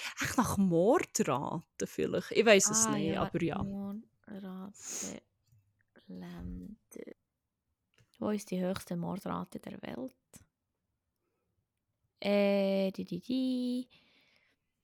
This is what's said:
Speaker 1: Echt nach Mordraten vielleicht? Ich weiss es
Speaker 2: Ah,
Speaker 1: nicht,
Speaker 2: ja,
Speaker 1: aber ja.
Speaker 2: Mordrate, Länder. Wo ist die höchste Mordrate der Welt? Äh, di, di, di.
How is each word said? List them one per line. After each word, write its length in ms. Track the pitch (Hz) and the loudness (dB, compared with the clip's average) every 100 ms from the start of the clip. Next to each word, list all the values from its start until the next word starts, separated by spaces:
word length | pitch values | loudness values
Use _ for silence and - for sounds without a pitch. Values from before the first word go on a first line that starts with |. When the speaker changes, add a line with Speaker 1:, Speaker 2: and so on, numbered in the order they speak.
| - - | -12 -6
Speaker 1:
Echt 160 | - - | -2 2
nach 200 | 208 - | 2 4
Mordraten 1300 | 190 165 190 277 - - 196 135 147 165 - - 190 | 4 6 6 6 2 0 0 0 -2 -6 -8 -8 -6
vielleicht? 440 | - 73 - - | -2 0 0 2
Ich 140 | - 220 | 4 8
weiss 240 | 202 196 | 8 6
es 160 | 220 220 | 2 2
Speaker 2:
Ah, 40 | |
Speaker 1:
nicht, 220 | 214 160 | 2 0
Speaker 2:
ja, 80 | 160 | 0
Speaker 1:
aber 180 | 190 - | 0 0
ja. 180 | 165 - | 0 -2
Speaker 2:
Mordrate, 1600 | 196 196 196 208 - _ - 196 196 185 196 202 - - - - - _ _ _ _ _ _ - - | -4 -6 -8 -10 -14 _ -16 -14 -12 -12 -14 -14 -12 -8 -8 -12 -18 _ _ _ _ _ _ -20 -16
Länder. 680 | 180 180 175 180 180 185 214 _ - - - _ _ _ _ _ _ _ _ _ _ | -14 -12 -12 -10 -10 -12 -16 _ -16 -16 -18 _ _ _ _ _ _ _ _ _ _
Wo 100 | 214 | -4
ist 200 | 214 - | -4 -4
die 100 | 185 | -2
höchste 340 | 180 196 - 175 | -2 -4 -6 -6
Mordrate 640 | 170 180 180 175 180 - | -4 -6 -4 -6 -6 -10
der 200 | - - | -12 -12
Welt? 340 | - - 262 - _ - - _ _ _ _ _ _ _ _ _ _ _ _ _ _ _ _ _ | -10 -10 -10 -14 _ -20 -20 _ _ _ _ _ _ _ _ _ _ _ _ _ _ _ _ _
Äh, 720 | 202 202 202 202 196 196 190 | 0 4 4 4 2 2 0
di, 120 | 196 | -2
di, 160 | 185 170 | -6 -8
di. 680 | - 254 262 254 247 247 247 _ _ _ _ _ _ _ _ _ | -2 0 0 0 -2 -4 -6 _ _ _ _ _ _ _ _ _